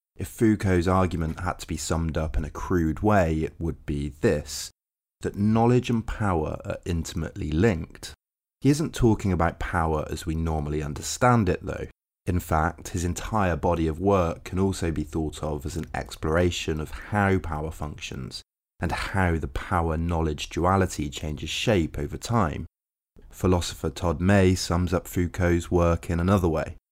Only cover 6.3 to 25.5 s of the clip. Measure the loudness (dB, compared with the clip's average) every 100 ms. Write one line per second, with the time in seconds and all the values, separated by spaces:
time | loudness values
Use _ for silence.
6.3 | 0 -2 -6 -8 -8 -4 -4 -2 -6 -6
7.3 | -6 -2 2 2 2 -4 -12 -16 -18 _
8.3 | _ _ _ 2 2 0 2 4 4 2
9.3 | 2 2 0 -4 -2 0 -2 -4 -6 -4
10.3 | -2 -2 -2 -2 -4 -4 -6 -8 2 4
11.3 | 4 4 0 -4 -8 -10 -14 _ _ -2
12.3 | -2 0 0 0 -2 -8 -4 -4 -4 -2
13.3 | 0 0 2 0 2 0 0 2 2 2
14.3 | -2 -4 0 0 0 -2 -2 -4 -4 -4
15.3 | -4 -6 -4 -6 -8 -6 -8 -8 -6 0
16.3 | 4 2 0 -4 -4 -4 -10 -4 0 2
17.3 | 2 -2 -6 -6 -8 -10 -10 -12 -10 -10
18.3 | -12 -18 _ _ -6 -4 -2 -2 0 2
19.3 | 2 -2 -6 -2 0 0 0 0 0 0
20.3 | -2 -6 0 2 4 2 -2 -6 -6 -8
21.3 | -6 -6 -2 2 2 2 -2 -6 -6 0
22.3 | 2 2 -2 -8 _ _ _ _ -20 -20
23.3 | -2 2 2 0 -4 -6 -2 -2 2 4
24.3 | 6 6 4 2 0 2 0 0 -2 -2
25.3 | 0 2